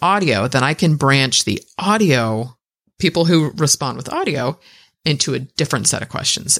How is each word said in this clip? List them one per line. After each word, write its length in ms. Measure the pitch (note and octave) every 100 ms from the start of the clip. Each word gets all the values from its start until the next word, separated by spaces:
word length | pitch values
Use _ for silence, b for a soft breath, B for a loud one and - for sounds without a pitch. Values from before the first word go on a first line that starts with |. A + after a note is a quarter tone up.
audio, 480 | F3 G3+ F3 G#2+ A#2
then 140 | C3
I 100 | C3
can 240 | D#3+ E3+ D3+
branch 480 | C#3 C3+ C3 - -
the 160 | G#2 - -
audio, 800 | F#3+ G#3+ G3+ C3 A2+ A2 B2 - _ _ _ -
people 240 | - E3+
who 280 | E3+ E3+ D3+
respond 440 | - D3 - C3+ A#2+
with 160 | B2
audio, 480 | D#4+ F#4+ C#3+ B2 D#3 b b b b D#3+
into 300 | C#3 - B2+
a 40 |
different 480 | C3 - D#3+ C3 -
set 140 | -
of 80 | -
questions. 500 | - - - -